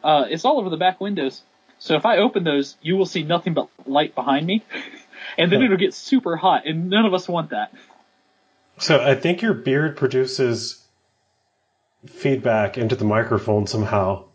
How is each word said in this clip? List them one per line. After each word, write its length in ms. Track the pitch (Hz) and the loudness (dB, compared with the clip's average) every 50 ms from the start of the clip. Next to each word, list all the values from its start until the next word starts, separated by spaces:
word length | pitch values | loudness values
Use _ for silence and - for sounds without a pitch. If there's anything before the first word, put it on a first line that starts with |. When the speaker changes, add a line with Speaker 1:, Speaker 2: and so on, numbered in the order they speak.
| - | 4
Speaker 1:
Uh, 220 | 147 156 147 131 | 4 2 2 2
it's 160 | 104 147 165 - | 0 -4 -2 0
all 160 | 247 302 269 | 2 2 2
over 120 | 202 185 | 0 -2
the 40 | 165 | -4
back 220 | 156 180 185 180 - | 0 0 0 0 -2
windows. 440 | 190 208 202 170 139 135 - - _ _ _ _ _ _ _ | -6 -6 -4 -2 -4 -4 -6 -8 _ _ _ _ _ _ _
So 180 | _ - - 160 | _ -4 -2 -2
if 100 | 151 - | 2 2
I 100 | 214 220 | 4 4
open 260 | 175 208 262 - 202 175 | 4 4 2 0 0 0
those, 320 | 160 147 143 139 - - _ | 0 0 0 -2 -4 -10 _
you 140 | - 160 185 | -4 -2 0
will 80 | 196 185 | 0 0
see 160 | 165 - 175 | 0 -2 -6
nothing 320 | 156 151 170 170 - 190 160 | -2 0 -2 0 0 -2 -2
but 160 | - - - _ - - | -2 -4 -4 _ -16 -10
light 300 | 135 135 147 151 147 - | -2 0 0 0 0 -4
behind 320 | - 123 127 135 143 160 | -6 -2 0 0 0 0
me, 180 | 170 202 220 - _ - - - - - - | 0 -2 -2 -4 _ -14 -14 -14 -14 -18 -20
<laughs> 380 | - _ - - - - - | -20 _ -20 -18 -18 -8 -2
and 140 | - 165 175 | 0 2 2
then 80 | 196 - | 4 4
Speaker 2:
Huh. 60 | 262 | 4
Speaker 1:
it'll 120 | 226 190 | 2 2
get 160 | 175 190 - - | 2 0 -2 -2
super 420 | - - - 277 254 - 175 165 | -6 -2 0 0 2 2 0 -4
hot, 300 | 156 180 190 160 131 - | 2 2 2 2 2 0
and 240 | 156 156 165 175 180 | -4 -6 -4 -4 0
none 160 | 196 214 226 | 2 2 4
of 80 | 208 185 | 4 2
us 140 | 180 185 - | 0 -2 -2
want 220 | 175 170 156 156 | -4 -4 -4 -4
that. 200 | - 107 107 - - - - _ - _ _ _ _ _ _ _ _ _ _ _ _ _ _ _ _ - | -6 -6 -6 -8 -10 -20 -20 _ -20 _ _ _ _ _ _ _ _ _ _ _ _ _ _ _ _ -8
Speaker 2:
So 200 | - - 160 139 120 | 0 2 2 4 4
I 100 | 139 135 | 2 2
think 260 | 131 - 170 175 175 226 | 2 0 -2 -2 0 0
your 100 | 226 185 | -2 -2
beard 400 | 113 - 139 135 147 156 156 147 | -2 -2 -2 0 0 0 -2 -2
produces 840 | - 143 123 123 127 131 131 - - 135 120 117 107 110 - - _ _ _ _ _ _ _ _ _ _ _ _ _ _ _ _ _ _ _ _ _ _ _ _ _ _ | -2 -2 0 0 0 -2 -2 -2 -2 0 0 0 -2 -6 -10 -14 _ _ _ _ _ _ _ _ _ _ _ _ _ _ _ _ _ _ _ _ _ _ _ _ _ _
feedback 720 | 120 - - - 143 135 120 - 123 113 107 104 98 - | -20 -18 -4 0 0 0 0 0 0 2 2 0 0 -2
into 180 | 123 113 110 123 | -4 -2 -2 -2
the 100 | - 107 | 0 0
microphone 600 | 107 107 110 117 120 123 101 - 113 107 104 101 | 0 2 0 0 0 -2 -2 0 0 0 0 0
somehow. 580 | - - 110 104 101 110 101 95 95 98 92 - _ _ | -2 -2 -4 -2 0 0 0 2 0 -2 -4 -8 _ _